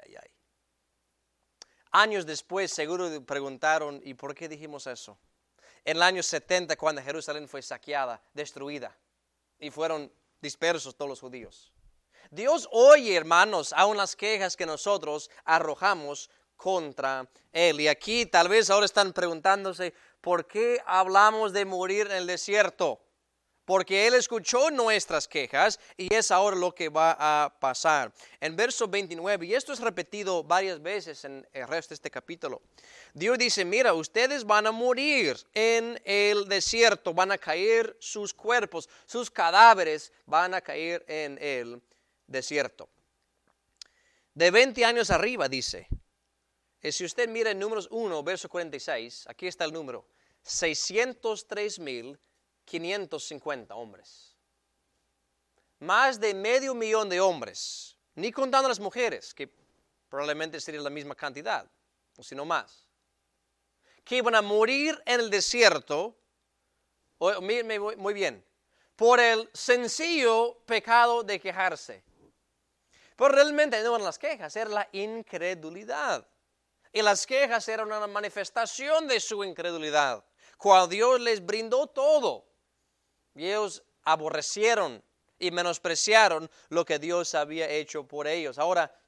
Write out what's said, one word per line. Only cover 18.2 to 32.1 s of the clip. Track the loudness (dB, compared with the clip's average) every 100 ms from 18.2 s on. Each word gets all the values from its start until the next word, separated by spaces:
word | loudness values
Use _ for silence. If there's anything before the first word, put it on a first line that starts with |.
| 2
tal | 4 6
vez | 4 4
ahora | 4 4
están | 2 0
preguntándose, | 0 -2 0 0 0 -2 -8 -8 -10 _ _
"¿Por | -2 -2 -2
qué | -2 -2 -2 0
hablamos | 2 4 6 6 6 0
de | -2 -2
morir | -2 -2 -2 -2
en |
el | -4 -4
desierto?". | -6 0 2 2 0 -4 -4 _ _ _ _ _ _ 0
Porque | 0 2 2 4
Él |
escuchó | 4 2 -2 -2 2 2
nuestras | 2 2 2 0 -4 -4
quejas | -6 -2 2 2 2 -10 -12
y | 0
es | 0 4
ahora | 4 2 2
lo | -2
que | -2 -4
va | 2 2 4
a | 2 2 0 -2
pasar. | -4 0 2 2 0 -8 -20 -10
En | -6 -2
verso | -2 -2 -4
veintinueve, | -4 -4 -6 -4 -4 -2
y |
esto | -4 -4
es | -6
repetido | -6 -6 -8 -8 -4 -4
varias | 0 0 0 -6
veces | -8 -8 -8 -14 -16
en | -16 -14
el | -14 -8
resto | -6 -8
de | -12
este |
capítulo, | -12